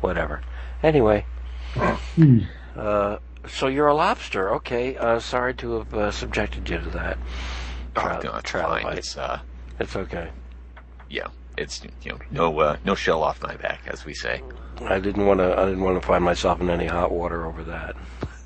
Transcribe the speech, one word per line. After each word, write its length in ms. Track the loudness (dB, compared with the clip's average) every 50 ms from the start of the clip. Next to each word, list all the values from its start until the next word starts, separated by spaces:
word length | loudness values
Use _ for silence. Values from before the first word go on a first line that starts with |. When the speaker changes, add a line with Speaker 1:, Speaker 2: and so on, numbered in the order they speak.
Speaker 1:
Whatever. 400 | -2 0 0 0 -2 -2 -4 -6 -8 -10 -10 -10 -10 -10 -10 2
Anyway, 440 | 2 4 6 8 8 8 6 4 4 -2 -8 -10 -10 -10 -10 -10 -10 -6 -4
Speaker 2:
Hmm. 640 | 0 0 0 0 -2 -6 -2 6 8 10 10 10 8 6 2 -8 -12 -16 -14 -10
Speaker 1:
uh, 420 | -6 -2 2 2 4 4 2 0 -4 -8 -14 -16 -14 -14 -12
so 200 | -4 0 0 2
you're 200 | 4 6 6 6
a 80 | 6
lobster. 580 | 6 4 4 2 0 -4 -6 -2 0 0 2 0
Okay. 420 | -2 -2 -2 -2 0 0 0 -2 0
Uh, 220 | 2 2 2 2
sorry 340 | 2 0 0 0 0 0 -2
to 220 | -2 -4 -2 -2 -2
have, 140 | -4 -4 -2
uh, 180 | 0 0 0
subjected 580 | 0 -2 -6 -2 0 0 0 0 -2 -6 -4 -4
you 100 | -4 -4
to 100 | -4 -4
that. 280 | -6 -4 -4 -4 -4 -6 -6 -8 -8 -8 -6 -6 -8 -8 -8 -8 -10 -10 -10 -4 -4
Speaker 3:
Oh, 60 | -2
Speaker 1:
Tra-, 200 | -2 -2 -2 -4 -4
Speaker 3:
no, 100 | -6 -6
it's 140 | -6 -8 -4
Speaker 1:
trilobite. 320 | -2 -2 0 0 0 0 -2
Speaker 3:
fine. 140 | -2 -4 -6
It's, 200 | -6 -8 -8 -6
uh, 220 | -4 -4 -4 -6 -6 -10 -14 -14 -14 -14 -6 -6
Speaker 1:
It's 160 | -6 -4 -4
okay. 340 | -6 -6 -4 -6 -8 -8 -10 -12 -14 -16 -16 -16 -18 -18 -18 -20 -20 -20 -20 -20 -20 -16 -8
Speaker 3:
yeah, 180 | -6 -6 -6 -6 -10 -14 -18 -12 -8
it's, 260 | -8 -6 -6 -8 -12 -12 -14 -16 -14 -10
you 80 | -10
know, 80 | -10 -10 -10 -8
no, 300 | 0 2 2 2 4 4
uh, 160 | 4 4 2 0 0
no 100 | 0 0
shell 300 | 2 2 2 2 4 2
off 180 | 0 0 -2
my 140 | -6 -8 -8
back, 280 | -4 -4 -6 -6 -6 -8 -10
as 160 | -10 -10 -8
we 100 | -10 -10
say. 280 | -6 -4 -4 -4 -4 -6 -10 -14 -14 -14 -14 -12 -10
Speaker 1:
I 180 | -2 0 0 0
didn't 260 | 0 0 0 2 6 6
wanna, 240 | 6 6 6 4 4
I 120 | 4 4
didn't 160 | 4 2 2
wanna 200 | 2 2 2 2
find 220 | 4 2 4 4 6
myself 360 | 4 2 4 4 2 2 4
in 100 | 2 0
any 180 | 2 2 0 0
hot 240 | 0 0 0 0
water 340 | 0 0 -2 -2 -2 -4 -4
over 180 | -6 -6 -8 -8
that. 320 | -8 -8 -8 -8 -8 -10 -12 -14 -14 -10 -10 -10 -10 -10 -14 -18